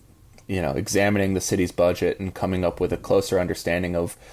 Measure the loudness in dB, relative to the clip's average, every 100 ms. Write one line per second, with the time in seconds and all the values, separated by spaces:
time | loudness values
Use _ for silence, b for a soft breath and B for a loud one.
0 | -20 -20 -20 -18 -6 -2 -2 -2 0 2
1 | 2 2 2 0 0 0 0 2 2 4
2 | 0 -2 -6 -4 -2 0 0 0 -2 -2
3 | 2 2 2 0 0 -4 -2 -2 -2 -2
4 | -4 -6 B